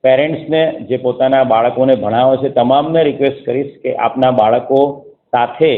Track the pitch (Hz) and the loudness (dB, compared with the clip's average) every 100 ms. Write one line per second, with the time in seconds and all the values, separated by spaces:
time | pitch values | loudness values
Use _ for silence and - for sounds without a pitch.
0 | 131 131 151 160 - 160 160 - 101 123 | 2 2 0 -4 -2 0 0 -4 -6 -4
1 | 123 120 131 135 127 113 120 123 131 123 | -2 0 0 2 2 2 2 0 0 2
2 | 101 113 131 131 135 127 120 139 156 165 | 0 0 2 0 0 0 2 2 2 0
3 | 151 139 139 135 - 127 143 - 131 - | 0 0 -2 -2 -6 -6 -6 -8 -8 -2
4 | 117 123 127 120 110 120 - 135 143 139 | -4 0 0 2 2 0 0 0 0 -2
5 | - _ _ 123 120 - 160 | -18 _ _ -2 -2 0 0